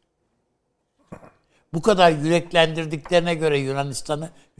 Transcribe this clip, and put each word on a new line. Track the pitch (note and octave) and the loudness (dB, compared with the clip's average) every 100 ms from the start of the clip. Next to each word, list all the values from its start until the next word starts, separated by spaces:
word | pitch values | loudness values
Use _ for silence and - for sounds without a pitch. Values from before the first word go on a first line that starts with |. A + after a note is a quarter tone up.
| _ _ _ _ _ _ _ _ _ _ _ - - _ _ _ _ | _ _ _ _ _ _ _ _ _ _ _ -20 -20 _ _ _ _
Bu | D#3+ | -2
kadar | A3 F#3+ F3 | 2 6 6
yüreklendirdiklerine | D3+ D#3 E3+ E3+ E3+ E3 D#3+ D#3 D3+ - F3 F3 | 4 2 0 0 0 0 -2 -8 -10 -2 0 0
göre | D#3+ D#3 C#3+ | -2 -2 -2
Yunanistan'ı, | C3+ C#3 C#3+ C3 - D3+ D#3 - _ | -2 -6 -6 -8 -8 -8 -8 -16 _